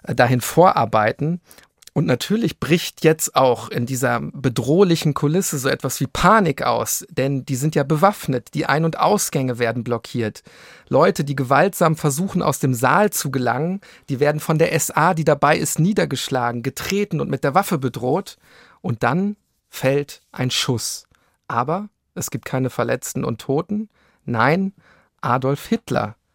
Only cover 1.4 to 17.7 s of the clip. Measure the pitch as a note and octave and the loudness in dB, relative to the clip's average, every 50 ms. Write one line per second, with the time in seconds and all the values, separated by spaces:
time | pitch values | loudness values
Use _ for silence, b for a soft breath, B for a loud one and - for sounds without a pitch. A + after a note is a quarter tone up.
1.4 | b b b b b b b _ _ - _ C#3 E3+ F3 B2+ - - - G3 A#3 | b b b b b b b _ _ -6 _ -2 0 0 0 -2 0 -2 -2 0
2.4 | A#3 D#3+ - - - - E3 F3 - - - - - D#3 D#3+ D#3 - - - - | 0 -2 -4 -4 0 0 0 0 0 -4 -8 2 2 2 2 2 -2 0 2 4
3.4 | C3+ B2+ A#2 - - - - C3+ A#2+ B2+ C3+ A#2+ B2+ B2 A#2+ A#2 C#3+ - - C#3 | 4 4 2 0 -2 -6 -4 -4 -4 -4 -2 -2 0 0 0 -2 -4 -6 -8 -4
4.4 | C3 C3 A2+ - A2 B2+ D#3 F#3 G3+ F3 E3 - - D#3 C#3 - D3 D3 D#3 F#3+ | -4 -2 -2 0 0 2 4 4 6 4 4 2 2 0 0 0 0 0 0 0
5.4 | F#3 - D#3+ C#3 A#2+ C3+ C#3 - - C3+ - - C3+ - - - - F3+ A3 A3 | -2 -2 -4 -2 -2 -2 -2 -2 -4 -6 -4 -4 -4 -4 -2 2 4 4 6 6
6.4 | G3 D#3 C3+ - C3 B2 A#2 A#2 A2+ - - - - - E3 - C3 C#3 C#3+ C3 | 4 2 0 -2 -2 0 0 0 -2 -2 -4 -6 -8 -6 -4 -2 -2 0 -2 -2
7.4 | - - C3+ B2 C#3+ D#3 - D#3 C#3 C3+ D#3+ D3 F#3 G3+ G#3 - - - C3 A#2+ | -2 -4 -4 -2 -2 0 0 0 0 0 2 2 2 2 2 0 -4 -4 -4 -4
8.4 | - - - - - - C#3 D#3 E3 E3 - - - E3+ G#3 G3+ - - - D3 | -6 -6 -6 -4 -2 0 0 0 0 0 0 0 2 2 2 2 0 -2 -2 -2
9.4 | C3 B2+ A#2+ A2+ A#2+ A2+ A2+ B2 A2 A#2+ A#2 A2 - - - B2 A2+ G#2+ - - | -2 -2 -2 -2 -2 -2 -2 -4 -4 -4 -4 -4 -6 -6 -4 -4 -4 -4 -6 -8
10.4 | B B B B B B B B B _ - C3 D#3+ G3 F#3 - D3+ C#3+ C#3 C#3 | B B B B B B B B B _ 4 4 4 4 4 0 -2 -2 -2 -4
11.4 | C3+ B2 C#3+ C#3 F3 G3 - - F3+ D#3+ D#3 - - D3+ C3 D3 F#3 G3 - F3 | 0 2 4 4 4 2 2 2 2 2 2 2 0 -2 0 0 -4 -2 -2 0
12.4 | - D3+ - - - C3+ B2+ A2+ B2+ B2+ D3 F#3 G#3+ G3+ - - - C#3+ C3 C3+ | 0 0 0 0 0 0 0 2 2 2 4 4 2 2 0 -2 -4 -4 -4 -2
13.4 | B2 A#2 A#2 C3 D#3 F3 F#3 G3+ B B B B B - C3+ A#2+ D3 D3 D3+ D3+ | 0 0 0 0 -2 -4 -4 -6 B B B B B -8 -2 0 0 0 0 0
14.4 | - - D#3+ D#3 D#3+ - - D#3 - - - D#3 D3+ F3+ F#3 D#3+ D3+ D#3+ D3 C#3 | -2 0 2 2 2 2 2 -2 -2 -2 0 2 2 2 2 2 2 2 2 4
15.4 | - C#3+ E3 E3+ D#3+ - - - D#3 G3 G#3+ G3 E3+ C#3 C#3 B2 - - C3+ B2+ | 4 2 2 2 0 -2 0 2 2 2 2 2 0 0 -2 -4 -4 -4 -2 -2
16.4 | A#2+ A#2+ A#2+ A#2+ A#2 C3+ - - - - G3 G3+ G#3 - F3 D3 C#3 - C#3+ C3 | -2 -2 -4 -4 -6 -6 -6 -4 -4 -2 -2 -2 -2 -2 -2 -4 -2 -4 -4 -2
17.4 | - C#3+ C3 F#3+ G3+ - | -2 2 2 2 2 2